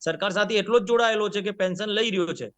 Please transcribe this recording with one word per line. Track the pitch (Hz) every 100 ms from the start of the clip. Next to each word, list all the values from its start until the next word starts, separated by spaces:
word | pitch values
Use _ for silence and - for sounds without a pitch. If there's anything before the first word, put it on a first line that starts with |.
સરકાર | - 160 202
સાથે | 190 208
એટલો | 214 196 240
જ |
જોડાયેલો | 196 233 226 214 208
છે | 202
કે | 196
પેન્શન | 202 185 180 214
લઈ | 202 220
રહ્યો | 190 170
છે. | 147 110